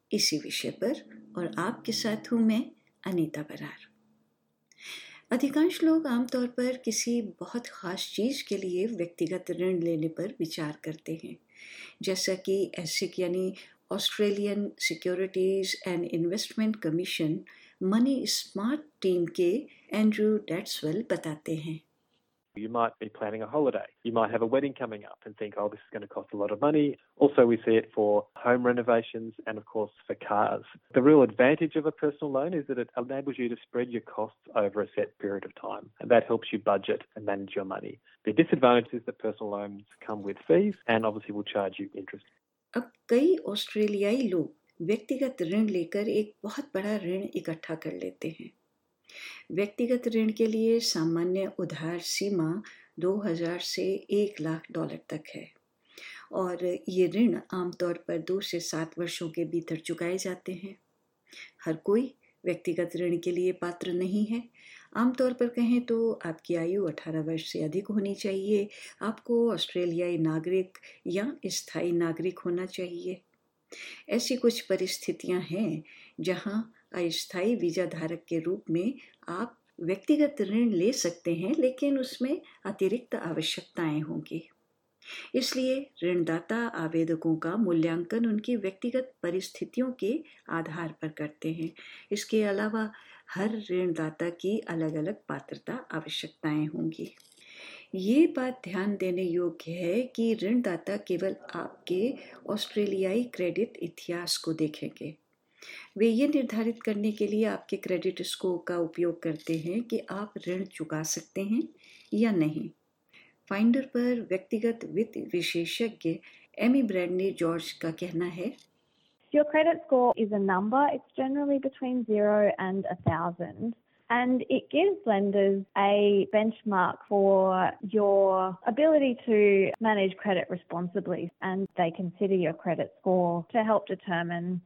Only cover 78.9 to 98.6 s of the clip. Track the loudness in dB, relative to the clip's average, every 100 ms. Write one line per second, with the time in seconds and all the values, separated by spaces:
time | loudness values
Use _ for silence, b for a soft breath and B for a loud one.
78.9 | -4 B _ -12 -8 -8 -10 _ -8 -4
79.9 | -2 2 4 4 2 0 2 2 2 2
80.9 | 2 -2 -2 -4 -2 0 2 0 2 0
81.9 | 0 -2 -4 -4 -4 B B -10 -2 0
82.9 | 0 -4 -6 -4 -4 -4 -4 -8 -4 -2
83.9 | -2 -2 -6 -8 -10 -12 _ _ _ _
84.9 | _ B B B -2 -2 0 0 -2 -4
85.9 | -6 0 0 0 -2 -2 -4 -4 -4 -2
86.9 | 0 0 0 0 0 0 0 2 2 2
87.9 | 0 -2 0 0 0 0 -2 -2 -4 -4
88.9 | -2 -4 -6 -4 -4 -6 -8 -8 -4 -4
89.9 | -2 -2 -2 B B -6 -6 -4 -6 -8
90.9 | -8 -10 -8 -10 -8 -8 -6 -8 B B
91.9 | B -8 -6 0 0 2 0 -2 -2 -4
92.9 | B B B -10 -4 -2 -2 -4 0 0
93.9 | 0 -4 -4 -6 -4 -2 -2 -2 -2 -2
94.9 | -2 -4 -6 -8 -8 -10 -14 -10 -10 -8
95.9 | -10 -8 -8 -10 -8 -2 -2 -2 -2 -4
96.9 | -6 -10 -14 _ B B B B B B
97.9 | -4 2 6 4 2 -4 -6